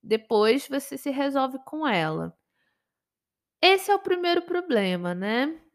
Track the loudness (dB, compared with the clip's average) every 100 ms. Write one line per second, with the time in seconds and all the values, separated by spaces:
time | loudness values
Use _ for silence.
0 | -2 -4 2 2 4 2 0 -6 -6 -8
1 | -6 -2 -2 0 -2 -4 -10 -6 0 0
2 | 0 -4 -8 -12 _ _ _ _ _ _
3 | _ _ _ _ _ _ 4 4 4 0
4 | 2 0 2 0 0 -6 0 0 0 -2
5 | -4 -4 -2 -2 -2 -6 _